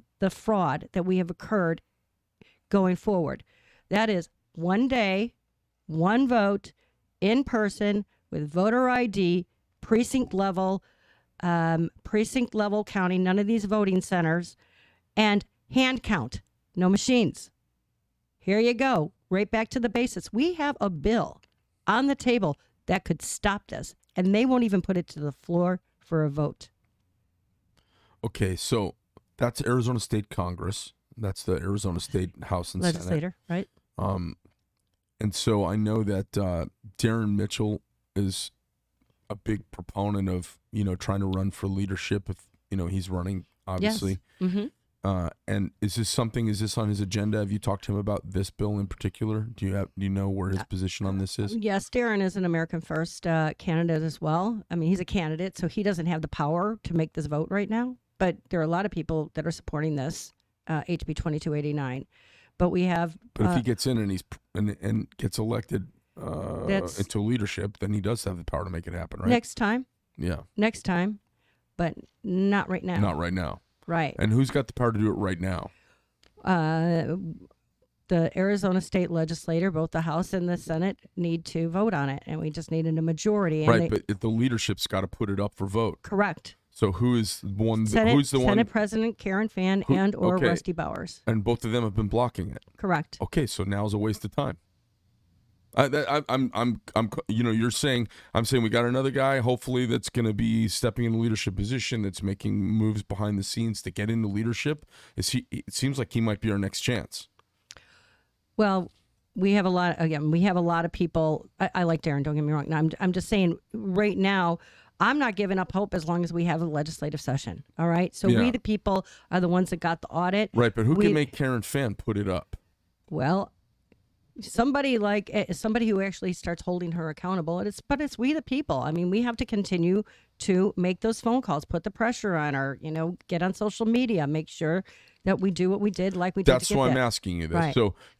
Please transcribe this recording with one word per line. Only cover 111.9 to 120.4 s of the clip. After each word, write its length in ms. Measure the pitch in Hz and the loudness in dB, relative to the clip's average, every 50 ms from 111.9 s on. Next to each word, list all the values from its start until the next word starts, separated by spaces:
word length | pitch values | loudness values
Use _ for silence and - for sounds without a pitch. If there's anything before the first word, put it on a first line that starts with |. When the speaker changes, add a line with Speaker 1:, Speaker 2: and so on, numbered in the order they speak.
| 165 156 - | 2 0 0
Speaker 1:
Darren, 200 | 160 143 139 139 | -2 -2 0 0
don't 140 | 151 151 | 0 0
get 80 | 151 151 | 0 0
me 80 | 147 156 | 0 0
wrong. 140 | 147 - - | -2 -2 -2
Now, 100 | 160 151 | 0 0
I'm, 120 | 156 160 - - | 2 0 0 0
I'm 120 | 190 185 175 | 0 0 0
just 160 | 180 - - | -2 -2 0
saying 300 | 220 196 185 170 - - - _ - | 2 4 4 2 2 -2 -6 _ -10
right 440 | 220 208 196 180 202 208 208 180 | -8 -6 -2 0 2 2 2 2
now, 440 | 190 190 196 196 190 180 170 170 - - - - - - _ _ - | 2 2 2 2 2 2 2 0 -2 -6 -12 -20 -20 -20 _ _ 0
I'm 180 | 185 226 277 302 | 2 2 4 2
not 160 | 269 233 190 | 2 0 0
giving 240 | 196 208 185 190 190 | 0 0 0 0 0
up 140 | 180 - - | -2 0 0
hope 200 | 190 208 196 - | -2 -2 -2 -2
as 140 | 180 151 | -4 -2
long 160 | 160 170 175 175 | 0 0 0 0
as 100 | 165 165 | 0 0
we 120 | 175 170 | 0 2
have 180 | 170 151 165 175 | 2 2 0 0
a 40 | |
legislative 540 | 165 151 147 151 160 160 - 151 151 151 147 | -2 -2 -2 -2 -4 -6 -6 -6 -6 -6 -4
session. 440 | - 135 127 143 - 117 82 - - _ _ - | -2 -2 -2 -2 -4 -6 -10 -12 -14 _ _ -2
All 80 | 165 170 | 0 2
right. 260 | 165 170 185 - - | 2 2 2 0 -2
So 140 | - - 190 | 2 4 4
Speaker 2:
Yeah. 100 | 180 220 | 6 6
Speaker 1:
we, 120 | 233 247 226 | 4 4 2
the 80 | 233 | 0
people, 440 | - 208 214 - - 202 190 190 - - - - - - 175 | 0 -2 -2 0 0 0 0 0 -2 -6 -12 -20 -8 -2 0
are 80 | 185 | 2
the 80 | 180 170 | 2 4
ones 220 | 175 180 185 - | 4 4 2 2
that 100 | 185 165 | -2 -2
got 220 | - 165 165 - - | -2 -2 -2 -2 -6
the 40 | - | -6
audit. 420 | - 165 180 180 190 208 | -4 -2 0 0 0 0